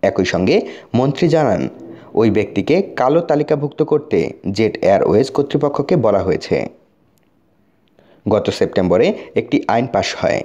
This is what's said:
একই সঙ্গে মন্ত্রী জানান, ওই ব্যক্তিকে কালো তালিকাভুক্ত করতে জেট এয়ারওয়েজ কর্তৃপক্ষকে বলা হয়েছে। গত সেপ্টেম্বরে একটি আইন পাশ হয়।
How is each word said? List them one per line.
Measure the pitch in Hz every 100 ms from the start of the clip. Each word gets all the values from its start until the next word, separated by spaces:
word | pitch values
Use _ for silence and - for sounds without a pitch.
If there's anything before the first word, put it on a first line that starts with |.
একই | 98 95 92
সঙ্গে | 87 95 185 - - - 117
মন্ত্রী | 131 151 170 160
জানান, | 139 90 65 - - - - -
ওই | 113 104
ব্যক্তিকে | 101 - 95 160 196 -
কালো | 127 151 131
তালিকাভুক্ত | 151 151 151 143 - 151
করতে | 151 147 92 71 - - 98
জেট | 110 - 90
এয়ারওয়েজ | 98 - 101 127 -
কর্তৃপক্ষকে | - 151 147 143 - - 113
বলা | 101 92
হয়েছে। | 90 - 78 - - _ _ _ _ _ _ _ _ _ _ _ _ _ _ -
গত | 104 101 -
সেপ্টেম্বরে | 95 - 92 90 151 220 - -
একটি | 113 - -
আইন | 113 127
পাশ | 98 95 -
হয়। | - -